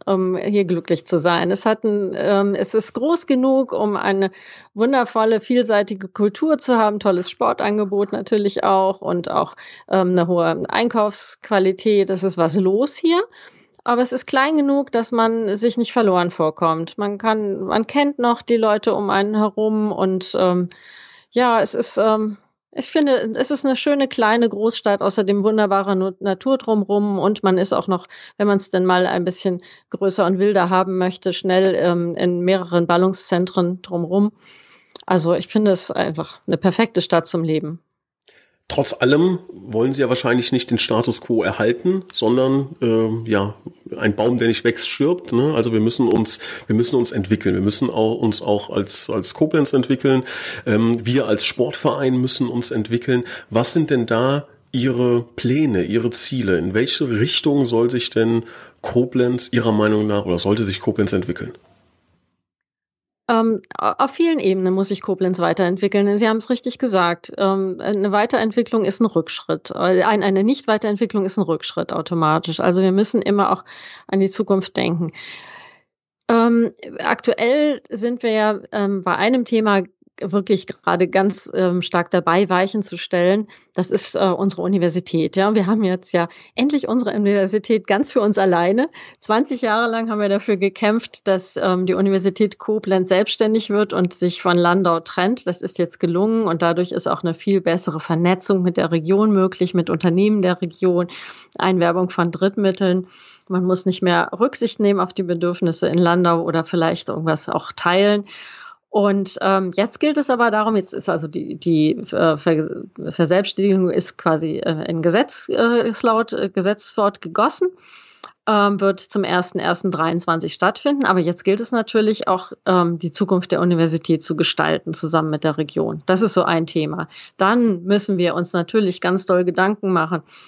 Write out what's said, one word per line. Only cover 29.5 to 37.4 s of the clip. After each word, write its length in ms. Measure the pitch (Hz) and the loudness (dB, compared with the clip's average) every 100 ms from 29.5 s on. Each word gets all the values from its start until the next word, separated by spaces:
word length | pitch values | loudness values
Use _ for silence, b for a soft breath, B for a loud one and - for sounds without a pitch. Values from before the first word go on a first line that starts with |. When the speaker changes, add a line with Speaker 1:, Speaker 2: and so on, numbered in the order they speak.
| 180 B B B | -4 B B B
Speaker 1:
größer 340 | - 196 190 | -4 -2 2
und 140 | 175 185 | 0 2
wilder 320 | 202 196 175 | 2 2 2
haben 300 | 185 190 185 | 2 0 0
möchte, 340 | 185 185 185 | -2 -2 -6
schnell, 400 | 170 190 185 190 - | -4 0 2 4 2
ähm, 380 | 175 170 170 165 | 2 2 -2 -2
in 260 | 180 175 | -2 0
mehreren 440 | 180 190 175 175 170 | 2 0 2 0 2
Ballungszentren 960 | 175 185 185 - 175 180 - 175 180 | 4 2 0 -2 -2 0 0 0 -2
drumrum. 520 | - 175 170 190 208 - B B B B B B - | -6 -6 -2 0 0 -2 B B B B B B 0
Also 260 | 185 160 | 0 2
ich 140 | 175 - | 0 0
finde 240 | 214 208 | 0 2
es 180 | 185 - | 2 -2
einfach 520 | - 180 160 160 - - | -4 -2 -2 -8 -8 -4
eine 120 | 170 | 0
perfekte 440 | 190 185 226 180 | 2 2 0 0
Stadt 240 | - 170 165 | 2 0 0
zum 180 | 170 | -2